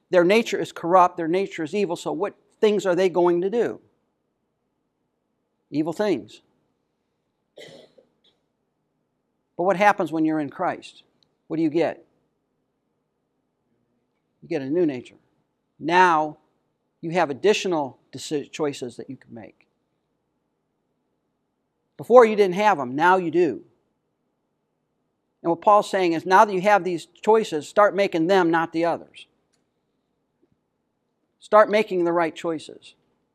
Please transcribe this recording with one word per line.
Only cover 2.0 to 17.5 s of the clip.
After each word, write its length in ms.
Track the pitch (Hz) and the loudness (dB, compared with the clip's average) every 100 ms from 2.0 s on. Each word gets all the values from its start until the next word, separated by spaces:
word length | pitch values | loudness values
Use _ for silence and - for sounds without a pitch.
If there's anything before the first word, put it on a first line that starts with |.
| 160 | -8
what 220 | 151 202 - _ _ | -6 -8 -10 _ _
things 240 | 214 208 | 0 2
are 100 | 190 | 0
they 140 | 175 190 | 0 0
going 320 | 170 175 175 | 2 2 2
to 100 | 190 | -2
do? 300 | 233 165 98 _ _ _ _ _ _ _ _ _ _ _ _ _ _ _ _ _ _ _ | -2 -4 -6 _ _ _ _ _ _ _ _ _ _ _ _ _ _ _ _ _ _ _
Evil 220 | 143 160 | -6 -4
things. 500 | 160 208 139 104 - _ _ _ _ _ _ _ _ _ _ _ - - - - _ _ _ _ _ _ _ _ _ _ _ _ _ _ _ _ - | -4 -2 -4 -6 -20 _ _ _ _ _ _ _ _ _ _ _ -20 -20 -20 -20 _ _ _ _ _ _ _ _ _ _ _ _ _ _ _ _ -4
But 80 | |
what 120 | 180 180 | -2 2
happens 360 | 208 196 165 | 2 2 -2
when 120 | 160 | -2
you're 160 | 156 156 | -2 -2
in 100 | 139 | -6
Christ? 520 | - 175 127 - - _ _ _ _ - | -6 -6 -6 -12 -20 _ _ _ _ -10
What 80 | 160 | -4
do 60 | |
you 80 | 165 | -2
get? 340 | 160 143 - _ _ _ _ _ _ _ _ _ _ _ _ _ _ _ _ _ _ _ _ _ _ _ _ | 0 -2 -4 _ _ _ _ _ _ _ _ _ _ _ _ _ _ _ _ _ _ _ _ _ _ _ _
You 60 | 143 | -8
get 140 | 160 | -8
a 80 | 135 | -4
new 140 | 170 | -2
nature. 320 | 165 127 - - _ _ _ _ _ - | -2 -4 -12 -20 _ _ _ _ _ -12
Now 600 | 143 180 185 156 151 151 _ _ _ _ _ _ | -2 2 4 2 -2 -10 _ _ _ _ _ _
you 100 | 165 | -6
have 200 | 180 156 | -2 -2
additional 680 | 127 180 | 0 0